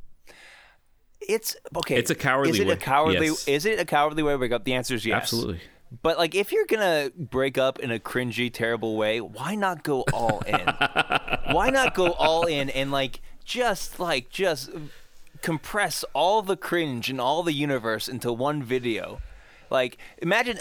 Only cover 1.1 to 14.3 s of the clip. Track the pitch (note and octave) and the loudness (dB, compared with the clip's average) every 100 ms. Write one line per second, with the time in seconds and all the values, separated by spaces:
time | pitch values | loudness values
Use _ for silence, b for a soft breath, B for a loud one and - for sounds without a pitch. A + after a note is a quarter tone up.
1.1 | - F#3+ G#3+ - - - E3+ - B2+ A#2+ | -18 -4 -2 -2 -8 -8 -6 0 0 2
2.1 | E3 C#3 C3 C3+ A2 F#3+ F3 C3 C#3 D#3 | 0 2 2 4 2 2 2 2 4 4
3.1 | F3+ D#3+ D#3 - C#3+ G3 G#3+ D#3+ D3+ D3+ | 4 2 0 0 2 2 0 2 2 2
4.1 | D3+ D3 C#3+ B2 A#2+ A#2 B2+ B2 B2 G#2+ | 2 0 2 2 0 0 -2 0 -2 0
5.1 | G2+ - A#2 - E2 B B - A#2+ D#3+ | 0 0 -2 -2 -6 B B -20 -4 0
6.1 | D#3+ E3 F#3 G3+ G#4+ G4 A3 G3 D#3 C#3 | 2 2 2 0 0 2 2 4 2 0
7.1 | - C3 B2+ C3+ C3 C3 - C3+ A2+ - | -4 -4 0 0 2 0 0 -4 -4 -2
8.1 | B2+ B2 A2 B2 - A#2 A#2 A2+ A2 G#2+ | -2 -2 -2 -2 0 -2 0 -2 0 2
9.1 | A#2 G2 G#2+ C#3 G#3 G3 E3 - C3 - | 0 -2 -8 -8 -2 -2 -2 0 0 2
10.1 | A#2 A#2 G#2+ - - - - C#3 - - | 0 0 0 0 0 0 0 0 0 0
11.1 | - - - - D#3 A3 C4+ B3+ - F3 | 0 -2 -2 2 2 4 4 2 2 0
12.1 | E3+ D3+ D#3+ E3+ C#3+ C#3 C3 C#3 C#3 C3+ | 4 2 4 2 0 -2 -2 0 0 -2
13.1 | - b b - A#3+ A#3+ F#3+ - - F3 | -4 b b -8 0 0 0 -4 -6 -2
14.1 | C#3 B2 | -2 -2